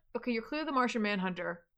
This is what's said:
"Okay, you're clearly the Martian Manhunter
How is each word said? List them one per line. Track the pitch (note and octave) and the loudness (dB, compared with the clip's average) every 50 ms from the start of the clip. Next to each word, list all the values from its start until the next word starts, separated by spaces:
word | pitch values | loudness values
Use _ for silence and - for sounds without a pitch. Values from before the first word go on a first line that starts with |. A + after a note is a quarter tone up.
| _ _ - | _ _ -8
"Okay, | A3+ - B3 | -4 -2 0
you're | A#3 A3+ A3+ | 0 0 -2
clearly | - D4 D4+ D#4 | -2 -4 -2 -2
the | D#4 | 0
Martian | C#4 B3+ B3 A3+ - A3+ | 2 4 4 4 2 2
Manhunter | G#3+ G#3 G#3 F#3+ F#3 F#3 F3 F3+ E3+ F3 E3+ - - _ _ | 2 2 2 2 0 0 -2 -2 -4 -4 -6 -6 -10 _ _